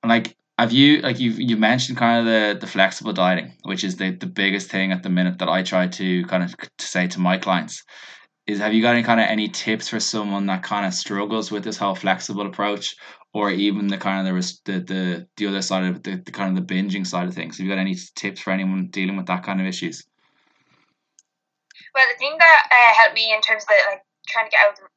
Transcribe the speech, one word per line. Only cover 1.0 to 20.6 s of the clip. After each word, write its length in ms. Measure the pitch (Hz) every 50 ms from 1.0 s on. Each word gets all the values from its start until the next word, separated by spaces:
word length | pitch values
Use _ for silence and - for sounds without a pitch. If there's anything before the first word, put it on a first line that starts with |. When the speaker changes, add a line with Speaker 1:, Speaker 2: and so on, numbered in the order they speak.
| -
Speaker 1:
like, 180 | 139 120 123
you've, 180 | 127 117 110 -
you've 220 | 131 123 117 107
mentioned 380 | 110 110 123 127 127 - 131 117
kind 200 | 120 117 117 117
of 40 | 117
the, 320 | 113 113 110 107 104 104 92
the 100 | - 98
flexible 420 | - 98 95 95 - - - 113 104
dieting, 400 | 92 92 90 92 90 - - - _ _
which 220 | - 95 90 -
is 120 | 98 90
the, 140 | - 95 95
the 160 | 90 - -
biggest 420 | 92 90 - 98 98 95 101 95 -
thing 200 | - 98 95 95
at 140 | 95 90 90
the 60 | 98
minute 280 | 92 87 90 90 90 -
that 100 | 92 82
I 140 | 82 92 92
try 240 | 90 - 92 90
to 380 | 90 90 - 98 92 92 90 87
kind 160 | 90 95 92 87
of 80 | 87
c-, 180 | 90 - - - _ _
to 80 | -
say 200 | - - 95 90 90
to 120 | 90 90
my 180 | 90 90 92 95
clients 460 | - 98 92 87 78 76 - - - _ - - - - - - - _ _ _ _
is, 120 | - 107 101
have 160 | 104 107 110
you 80 | 113 113
got 120 | 120 120
any 80 | 120 117
kind 160 | 117 117 113
of, 60 | 110 95
any 200 | 110 107 107 104
tips 400 | 92 - - - 107 107 - -
for 120 | - 113
someone 460 | 107 - - 110 107 104 98 101 98
that 160 | 98 95 92 92
kind 200 | - 107 104 101
of 60 | 95 90
struggles 580 | - - - 104 98 104 104 110 113 107 92 104
with 120 | 104 95
this 140 | 113 104 -
whole 160 | 104 101 95
flexible 520 | 90 - 98 92 90 - - 104 98 104
approach, 500 | 98 92 - 101 104 104 104 98 - - _ - - - - - _ _
or 180 | 107 104 101
even 380 | 98 92 101 104 101 101 104 101
the 80 | 98 95
kind 220 | 92 101 95 98
of 60 | 95
the 80 | 95 92
res-, 260 | 90 90 90 - - _
the, 140 | - 98 92
the, 460 | 90 90 98 95 92 90 87 85 90 _ _ -
the 80 | 104
other 160 | 101 98 98 95
side 220 | - 98 92 92
of 180 | 90 90 92 -
the, 140 | - 98
the 140 | 92 90 -
kind 260 | - - 101 95 92
of 120 | 92 90 -
the 60 | 95
binging 320 | 92 98 101 92 101 95
side 200 | 90 - 90 90
of 80 | 90 90
things? 220 | 95 85 80 -
Have 80 | - 95
you 80 | 95 98
got 80 | 95
any 160 | 92 95 92 90 - - _
tips 260 | - - 101 98 -
for 100 | - -
anyone 380 | 95 95 95 95 95 95 92 90
dealing 280 | - 104 95 95 98
with 100 | 95 92
that 180 | 92 90 90 -
kind 160 | - 98 95 92
of 40 |
issues? 380 | 95 90 - - 85 80 - - _ _ _ _ _ _ _ _ _ _ _